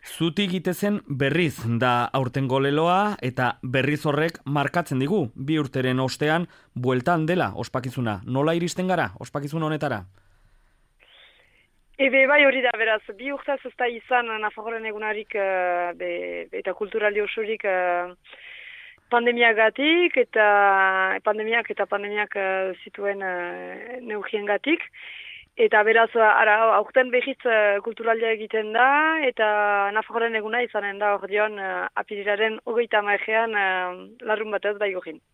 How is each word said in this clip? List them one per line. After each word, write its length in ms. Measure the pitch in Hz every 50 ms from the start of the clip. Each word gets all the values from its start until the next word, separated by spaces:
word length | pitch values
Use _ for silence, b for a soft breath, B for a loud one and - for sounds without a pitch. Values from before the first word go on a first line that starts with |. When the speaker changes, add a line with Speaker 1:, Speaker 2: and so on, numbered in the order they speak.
| -
Speaker 1:
Zutik 480 | - - - 160 170 156 - 202 190 180
itezen 480 | 190 - 185 175 - - 202 208 208 -
berriz 500 | - 143 123 139 139 143 170 180 156 - - - 113 117 117
da 240 | 127 127 123 120 120 - -
aurtengo 460 | 135 135 120 - 139 135 127 127 135
leloa, 560 | 135 139 143 151 160 170 180 190 202 208 208
eta 400 | - - 131 127 - 127 120 - _ -
berriz 420 | 127 120 135 127 135 147 147 -
horrek 320 | 156 139 143 156 170 165 - _
markatzen 560 | 131 143 147 139 143 - 175 165 - 139 127
digu, 240 | 131 143 180 208 151 113 -
bi 240 | - 135 139 160
urteren 420 | 156 147 127 - 135 127 131 127 127
ostean 460 | 131 127 - - 151 151 156 170 180 b b b b b b
bueltan 500 | 123 123 127 131 127 123 180 175 165 156
dela 240 | 156 180 180 143 101 95
ospakizuna. 640 | 123 120 - - 131 123 131 120 131 123 110 104 92 104
Nola 280 | 120 123 135 143 160 170
iristen 340 | 170 175 170 - - 180
gara 220 | 185 185 165 143 104 92
ospakizun 460 | - - - _ 156 139 143 147 165 160
honetara? 400 | 156 156 147 151 143 123 104 92 95 _ _ _ _ _ _ _ _ _ _ _ _ _ _ _ _ _ b b b b b b b b b b b b b b b b b _ _ _ -
Speaker 2:
Ebe, 240 | - 269 233 269 269 262
bai, 140 | 294 294 285
hori 160 | 269 262 269
da, 100 | 240 247 233
beraz, 240 | 214 226 220 220 214 - - 208
bi 140 | 196 247 277 285
urtez 240 | 269 - - 285 262 -
ez 80 | 254 -
da 140 | - 254 240
izan 400 | 240 226 - - 254 247 240 233 220 214
Nafarroaren 460 | 214 208 - - 214 226 233 226 220
egunarik, 480 | 220 208 214 214 214 214 214 214 _ -
eh, 580 | 214 196 190 190 185 180 180 175 175 175 175 175
be, 140 | 170 180 180 170 175 180 180 175 175 170 170 -
eta 220 | 190 196 190 180
kulturaldi 480 | - 208 196 - 226 214 208 202 208 208
osorik, 400 | 202 - - 220 208 226 214 -
eh, 480 | 202 185 185 180 180 175 175 175 180 180 _ B B B B B B B B B B B B B B B B _ _
pandemiagatik, 1080 | 240 240 233 240 240 240 240 233 226 208 220 220 - - 277 302 330 349 349 339 - 269 240
eta 200 | - - 226 214 208 208 202 202 202 196 196 190 190 190 190 190 190 196 190 _
pandemiak, 460 | 214 208 214 214 220 226 233 220 -
eta 180 | 208 - 202 185
pandemiak, 460 | 208 202 202 202 208 208 208 202 -
eh, 380 | 208 196 190 190 190 190 190 180 - -
zituen, 400 | 208 _ - 202 202 202 196 196
eh, 760 | 190 180 180 175 175 175 180 180 180 180 - - 233 247 254
neurriengatik. 880 | 247 233 214 208 190 - - 214 202 202 202 196 - 277 330 349 - - B B B B B B B B B B B B _
Eta 220 | - 233 208 226 214
beraz, 300 | 208 214 226 226 226 226 -
ara, 600 | 233 220 214 214 226 226 214 208 214 226 226 208
aurten 320 | 196 214 - - 262 254 254
berriz, 300 | 233 247 247 269 262 _ - 254
eh, 300 | 226 220 214 208 202 202
kulturaldia 480 | 196 233 220 - 226 226 226 226 226 226
egiten 380 | 226 208 214 208 - 220 214 214 214
da, 420 | 233 247 269 277 294 311 311 320 320 302
eta 200 | 262 240 - 220 214 214 208 208 208 208 202 202 202
Nafarroaren 460 | 202 220 220 - - 233 226 233 226
eguna 220 | 220 208 214 220 240
izanen 380 | 247 233 - 214 202 202 196 202
da, 140 | 208 208 202
ordion, 380 | 196 185 185 196 208 214 214 214
eh, 300 | 202 196 190 185 180 180 190 _
apirilaren 640 | 208 208 - 214 202 196 202 208 202 220 220 220 214 _ -
hogeita 300 | 226 226 240 214 - 214
hamarean, 560 | 208 208 202 196 - - 220 220 226 226 220
eh, 680 | 208 196 190 185 185 185 180 180 185 185 196 220 247 247 220
larun 220 | 214 208 220 214 208
batez, 220 | 190 - 202 208
Baigorrin. 400 | 202 208 202 185 180 170 170 156 - _ _